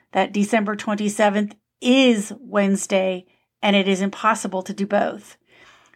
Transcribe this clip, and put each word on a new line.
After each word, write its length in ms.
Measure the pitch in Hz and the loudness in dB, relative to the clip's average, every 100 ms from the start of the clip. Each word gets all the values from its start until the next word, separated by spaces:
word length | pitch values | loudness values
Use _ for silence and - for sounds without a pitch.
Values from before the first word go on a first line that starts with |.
| _ | _
that 180 | 185 196 | -2 0
December 460 | 202 202 226 208 208 | 0 0 0 0 -4
twenty-seventh 800 | - 208 208 208 208 202 208 - _ _ | -4 -4 -2 2 2 2 -2 -6 _ _
is 500 | 247 262 262 220 202 202 | 2 4 6 4 -2 -10
Wednesday, 840 | 254 208 196 196 - 196 190 185 - _ _ _ | -4 0 2 0 0 0 0 -4 -10 _ _ _
and 140 | 214 202 | 0 2
it 140 | 190 | 2
is 120 | 185 | 0
impossible 600 | 196 - 220 226 202 190 | -2 -2 -2 0 -4 -6
to 100 | 190 | -6
do 140 | 196 196 | -6 -2
both. 480 | 202 - 202 - - _ _ - _ _ | 0 -2 -6 -14 -20 _ _ -20 _ _